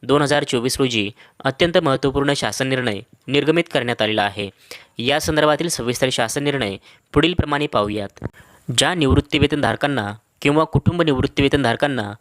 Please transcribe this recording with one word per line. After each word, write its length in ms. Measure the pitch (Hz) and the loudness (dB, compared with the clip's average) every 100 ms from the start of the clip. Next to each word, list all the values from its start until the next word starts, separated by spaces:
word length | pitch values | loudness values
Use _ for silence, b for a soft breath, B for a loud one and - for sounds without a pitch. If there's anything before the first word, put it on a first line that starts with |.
दोन 200 | 120 139 | 2 2
हजार 220 | 143 147 | 4 2
चोवीस 340 | 143 127 120 - | 0 -2 -2 0
रोजी 320 | 135 117 101 - b b | 0 0 -2 -6 b b
अत्यंत 340 | 139 131 175 175 | -6 0 2 2
महत्त्वपूर्ण 540 | 160 131 139 131 139 143 | 2 0 0 0 0 0
शासन 320 | 113 104 131 | -2 -2 -2
निर्णय 320 | 131 123 101 - _ - | 0 -2 -6 -10 _ -2
निर्गमित 360 | 139 139 160 165 | 0 2 2 2
करण्यात 300 | 143 120 120 | -2 -2 -2
आलेला 200 | 107 107 | 0 0
आहे. 260 | 101 101 101 - B B B - | -2 -2 -10 -10 B B B -6
या 200 | 120 143 | -2 0
संदर्भातील 480 | 156 156 151 147 170 | 0 2 2 2 -2
सविस्तर 400 | - 117 123 131 | -4 -4 -2 -2
शासन 320 | 123 117 147 | 0 -2 -2
निर्णय 320 | 143 139 107 98 b b _ | -2 -2 -4 -6 b b _
पुढील 200 | - 160 | 2 2
प्रमाणे 320 | 180 151 143 147 | 0 -2 0 0
पाहूयात. 580 | 113 104 104 98 - - - b b - | 0 0 -2 -8 -10 -14 -14 b b -8
ज्या 260 | 120 135 | 0 0
निवृत्तीवेतनधारकांना 1200 | 180 143 131 - 156 143 151 123 110 143 139 101 104 _ _ | 2 2 2 2 0 0 0 -2 0 -2 -2 -4 -8 _ _
किंवा 220 | 143 147 | 0 2
कुटुंब 380 | 156 139 - 170 | 2 2 0 0
निवृत्तीवेतनधारकांना 1080 | 160 131 135 - 139 143 123 117 147 131 104 101 | 0 2 0 0 2 2 0 0 -2 -2 -6 -10